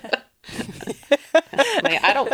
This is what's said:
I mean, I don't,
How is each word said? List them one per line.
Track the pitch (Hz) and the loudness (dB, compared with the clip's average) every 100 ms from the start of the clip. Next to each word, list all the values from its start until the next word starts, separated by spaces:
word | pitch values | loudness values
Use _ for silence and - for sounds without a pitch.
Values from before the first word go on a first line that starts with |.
| - - - _ - - - - - - - 285 - | -6 -6 -6 _ -14 -12 -10 -10 -12 -8 -2 -2 2
I | 320 330 - 466 403 - | 0 0 0 0 0 0
mean, | 165 | 2
I | - | 2
don't, | 269 233 | 2 2